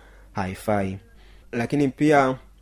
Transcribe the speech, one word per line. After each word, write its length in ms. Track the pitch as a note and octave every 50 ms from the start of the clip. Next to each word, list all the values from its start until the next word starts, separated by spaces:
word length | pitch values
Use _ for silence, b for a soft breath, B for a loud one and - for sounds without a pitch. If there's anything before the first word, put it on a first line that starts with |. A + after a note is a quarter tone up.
| b b b b b b b
haifai. 640 | G#2+ F#2+ F#2 F#2+ - - - G#2 G2+ G2 F#2+ F#2+ G2 - - b b b b b b b b
Lakini 360 | - A#2+ A#2 A2+ - C#3+ D3
pia 480 | C3+ B2+ - D3 D3+ D3+ C#3+ C3+ C3 C3 - - - - _